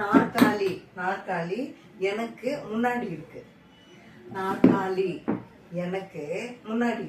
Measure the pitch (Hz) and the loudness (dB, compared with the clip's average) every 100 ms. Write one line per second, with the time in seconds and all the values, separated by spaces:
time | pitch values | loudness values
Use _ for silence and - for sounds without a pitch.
0 | 208 277 - - - 208 190 - - 185 | 6 6 6 6 4 6 0 -2 -8 -4
1 | 185 196 208 175 170 214 294 - - - | -2 -2 -2 -4 -2 -4 -6 -10 -20 -4
2 | 190 214 233 - 247 285 208 220 240 240 | -2 0 -4 -4 -4 -4 -4 0 0 0
3 | 214 156 - - - - - - - - | -4 -6 -10 -16 -18 -20 -20 -20 -20 -20
4 | - - - - 190 196 - 190 190 185 | -20 -20 -10 -4 -2 4 6 6 2 0
5 | 190 - - - - - - 170 180 190 | 0 -2 -4 -6 -8 -20 -10 -6 -4 -4
6 | - 160 147 190 240 - 214 233 233 - | -8 -10 -6 -6 -6 -12 -6 0 0 -2